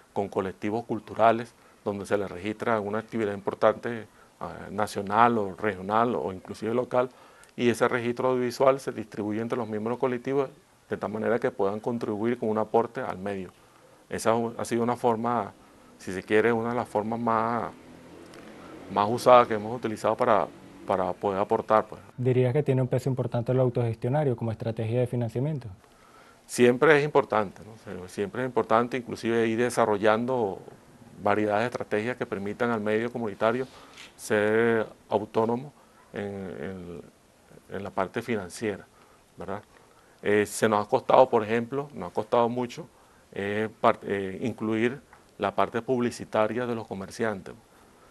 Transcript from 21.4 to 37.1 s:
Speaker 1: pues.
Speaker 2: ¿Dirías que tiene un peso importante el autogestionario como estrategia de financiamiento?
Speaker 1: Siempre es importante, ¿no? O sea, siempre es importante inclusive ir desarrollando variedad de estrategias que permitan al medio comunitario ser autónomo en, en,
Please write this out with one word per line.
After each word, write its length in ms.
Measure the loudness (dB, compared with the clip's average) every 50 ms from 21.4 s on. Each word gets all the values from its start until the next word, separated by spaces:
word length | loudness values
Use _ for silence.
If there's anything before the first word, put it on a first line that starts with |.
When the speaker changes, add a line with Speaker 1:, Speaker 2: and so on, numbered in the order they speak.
| 0 0 0 -2 2 2 4 4 2
Speaker 1:
pues. 160 | 0 -6 -18 -18 -16 -10 -2
Speaker 2:
¿Dirías 340 | 0 2 2 2 2 2
que 120 | 2 0 0
tiene 180 | 2 2 2
un 60 | 0 0
peso 200 | 0 -2 0 -2
importante 440 | -2 -2 -4 -4 -4 -4 -2 0
el 80 | 2 2
autogestionario 760 | 2 2 2 0 0 -2 -2 -4 -4 -2 -2 0 0 0 -2
como 160 | -2 -4 -6
estrategia 500 | -6 -6 -6 -6 -6 -4 -4 -2 0 0
de 40 | 0
financiamiento? 640 | 0 -2 -4 -4 -4 -4 -4 -4 -4 -4 -6 -8 -12 -16 -18 -20 _ _ _ -20 -20 -20 -20 -20 -20 -20 -20 _ -6
Speaker 1:
Siempre 500 | 2 6 6 6 6 6 6 6 6 6
es 80 | 4
importante, 560 | 4 4 2 2 4 2 0 0 -2 -6 -14 -18
¿no? 100 | -20 -20
O 40 | -18
sea, 320 | -14 -12 -12 -10 -12 -8
siempre 320 | -6 -4 -4 -4 -4 -6
es 60 | -6 -2
importante 500 | -2 -2 2 4 4 4 4 2 -2 -6
inclusive 480 | -6 -8 -8 -6 -2 0 0 2 2
ir 140 | 2 2 0
desarrollando 1000 | 0 0 2 2 2 2 2 4 4 4 4 4 2 0 0 0 0 -2 -4 -6 -12 -18 -20 -20 -20 -20 -20 -20 -20 -20 -16 -4
variedad 380 | 0 2 2 2 2 2 2 2
de 60 | 0
estrategias 520 | 0 -2 -6 -6 -4 -2 -2 -2 -4 -4 -6
que 80 | -6
permitan 460 | -6 -6 -6 -6 -8 -4 -2 -2 -2
al 100 | 0 -2
medio 300 | 0 0 0 0 -2 -4
comunitario 560 | -6 -6 -8 -8 -4 0 0 0 0 0 -4 -8 -12 -18 -20 -20 -20 -20 -20 -20 -18
ser 720 | -16 -4 0 2 2 4 4 4 4 4 4 2 2 0 -2 -8 -14 _ -2
autónomo 640 | -2 -2 -2 0 0 0 2 2 0 -2 -4 -10 -16 -20 -20 _ _ -20 -20 -12 -10
en, 100 | -8 -8
en, 800 | -6 -8 -8 -10 -10 -10 -10 -10 -10 -10 -10 -12 -12 -14 -14 -16 -18